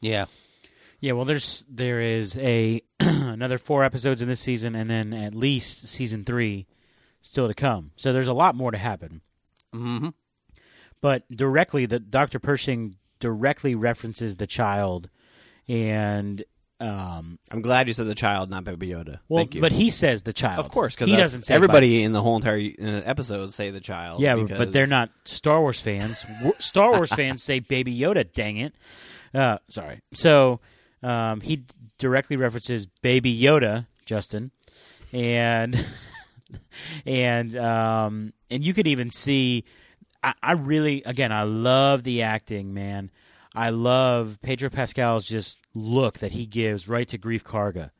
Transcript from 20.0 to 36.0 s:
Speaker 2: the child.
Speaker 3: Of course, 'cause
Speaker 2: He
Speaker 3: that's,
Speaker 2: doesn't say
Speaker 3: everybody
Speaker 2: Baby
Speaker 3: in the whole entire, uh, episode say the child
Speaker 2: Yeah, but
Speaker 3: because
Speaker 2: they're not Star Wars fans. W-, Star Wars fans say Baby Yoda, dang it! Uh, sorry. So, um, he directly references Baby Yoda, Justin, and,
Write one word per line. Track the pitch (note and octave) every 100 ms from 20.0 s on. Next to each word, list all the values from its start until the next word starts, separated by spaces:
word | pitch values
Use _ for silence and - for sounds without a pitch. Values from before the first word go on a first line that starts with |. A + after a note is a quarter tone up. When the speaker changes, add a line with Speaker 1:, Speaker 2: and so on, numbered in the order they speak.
| D#3 A#2
Speaker 2:
the | G#2
child. | G#2+ B2+ F#2
Speaker 3:
Of | -
course, | - C#3+ -
'cause | B2
Speaker 2:
He |
Speaker 3:
that's, | G3+ F3
Speaker 2:
doesn't | B2
say | A2+ D3+
Speaker 3:
everybody | F#3 D#3 C3
Speaker 2:
Baby | A#2
Speaker 3:
in | A2
the | G#2+
whole | A2 A2+
entire, | A2 G#2+ G#2 -
uh, | G#2+ G#2 F#2+
episode | C#3+ A#2+ G2+ G2
say | - G2+
the | G2
child | F#2 F#2 E2+ E2+
Speaker 2:
Yeah, | C#3+ A#2+
but | G#2+
Speaker 3:
because | G2+ A#2+
Speaker 2:
they're | C#3 C3+
not | C3+ A#2 _
Star | - - D3 D#3
Wars | D3+ A#2
fans. | - G2+ G#2+ A2+ - A2
W-, | B2+ C#3+
Star | - F#3+ G#3+
Wars | A3 E3
fans | D3+ C#3 C3+
say | - C3
Baby | A#2 B2+ B2+ A#2+
Yoda, | D3 G3 G#2+
dang | - G#2+ G#2+
it! | C#3 - - - - - -
Uh, | C3 C3 G#2+ -
sorry. | - D#2 - _
So, | - E3 D3 C3 A#2+ _ _ _ _
um, | B2 A#2+ A2+ A2
he | A#2+ D#3 B2 - A#2 -
directly | C3 C3 C#3 C#3
references | B2+ A2+ - A#2+ G2
Baby | _ B2 B2+ B2+ A#2
Yoda, | C3 D3+ A#2+ A2 A#2 _ -
Justin, | G#2+ - G#2+ B2 - _ - - - -
and, | B2 A#2+ A#2+ A#2 A#2 A#2 A#2+ - -